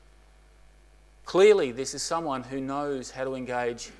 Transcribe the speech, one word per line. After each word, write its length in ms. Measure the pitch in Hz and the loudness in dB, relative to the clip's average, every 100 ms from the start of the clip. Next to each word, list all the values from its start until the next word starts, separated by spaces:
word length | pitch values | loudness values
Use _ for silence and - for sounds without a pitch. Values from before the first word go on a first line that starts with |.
| - - - - - - - - - - - - - | -20 -20 -20 -20 -20 -20 -20 -20 -20 -20 -20 -20 -2
Clearly, 460 | 175 208 196 135 | 6 8 8 4
this 220 | 117 131 | -2 -8
is 100 | 139 | -6
someone 400 | - 165 160 131 | -4 -4 -2 -4
who 160 | 123 135 | -6 -8
knows 520 | 135 139 147 135 120 | -6 -4 -4 -6 -8
how 120 | 131 | -8
to 120 | 131 131 | -6 -6
engage 540 | 123 123 120 117 - | -6 -4 -4 -6 -12